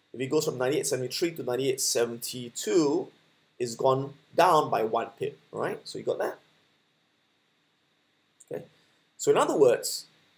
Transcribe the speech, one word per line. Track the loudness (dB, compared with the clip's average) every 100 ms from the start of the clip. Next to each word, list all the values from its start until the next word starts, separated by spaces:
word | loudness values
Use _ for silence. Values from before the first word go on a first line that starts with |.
| _
if | -10
it | -2
goes | -2 -2
from | -2
ninety-eight | -2 0 -2
seventy-three | -4 -4 -4 -4
to | -4
ninety-eight | -4 -2 -2 -2
seventy-two, | 0 0 0 -2 -10 -10 -12 -8 0 2 4 0 -4 _ _ _ _ _
it's | -6
gone | 0 2 2 -2 -12 _ 4
down | 6 6 4
by | 0
one | 0 -2 -4 -6
pip, | -8 -8 _
right? | -6 -6 -6
So | -12 -8
you | -6
got | -4
that? | -4 -6 _ _ _ _ _ _ _ _ _ _ _ _ _ _ _ _ _ _ _ _ -14
Okay. | -12 -12 _ _ _ _ _
So | 0
in | 2
other | 2 6
words, | 6 6 -2 -8 -12 _ _